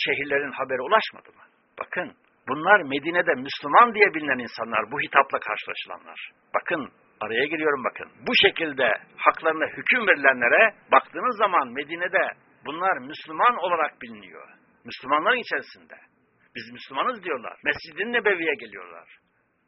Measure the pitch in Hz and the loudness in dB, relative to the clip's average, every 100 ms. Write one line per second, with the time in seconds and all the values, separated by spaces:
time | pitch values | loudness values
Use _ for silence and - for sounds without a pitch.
0 | - 131 143 143 143 - 131 127 131 214 | -2 -4 -2 -2 -2 -6 -4 -4 2 2
1 | - - - - - _ _ - - - | 0 -10 -20 -20 -20 _ _ -14 -10 -8
2 | 165 - _ _ - 143 170 208 143 139 | -8 -12 _ _ -8 -2 4 4 4 -6
3 | 151 175 160 135 135 - 143 175 240 214 | -2 0 0 0 -4 -8 2 6 6 6
4 | 202 156 147 127 117 - 113 110 107 143 | 4 2 -4 -4 -4 -8 -4 -2 -2 -4
5 | 147 143 135 131 113 101 - - 92 87 | 2 4 4 0 -4 -8 -8 -12 -12 -14
6 | 85 82 - _ _ 101 - 170 117 _ | -16 -16 -18 _ _ -4 -2 -4 -6 _
7 | _ - 107 113 147 160 156 139 110 - | _ -12 -6 -2 -2 0 0 0 -2 -6
8 | - - - 247 196 - 160 135 120 101 | -14 -12 -2 4 4 4 -4 0 0 0
9 | - - 156 - 160 160 139 - 131 - | -4 0 2 2 2 0 -2 -4 0 2
10 | 196 156 139 127 120 156 214 - - 135 | 4 6 6 4 4 6 6 2 2 2
11 | - 156 233 214 208 170 127 123 147 170 | 2 -6 -4 0 2 2 0 -4 -8 -6
12 | 180 180 135 - _ _ 131 156 190 151 | -2 0 -2 -6 _ _ -12 -4 -2 -2
13 | 131 156 160 160 226 226 175 170 147 - | -6 -14 -10 0 2 2 0 0 -2 -6
14 | 120 107 95 78 - - _ _ 123 - | -18 -18 -18 -20 -20 -20 _ _ -18 -10
15 | 127 147 185 247 - 151 - - 80 - | 0 0 2 0 -2 -8 -8 -18 -20 -20
16 | _ _ _ _ _ 117 113 120 - 139 | _ _ _ _ _ -18 -16 -18 -10 -4
17 | 214 233 175 135 98 - 147 147 165 147 | -4 -4 -6 -8 -8 -10 -6 -6 -6 -8
18 | 220 240 208 185 160 139 113 98 90 85 | -4 0 0 0 0 -4 -6 -16 -16 -18
19 | 82 _ _ _ _ _ | -20 _ _ _ _ _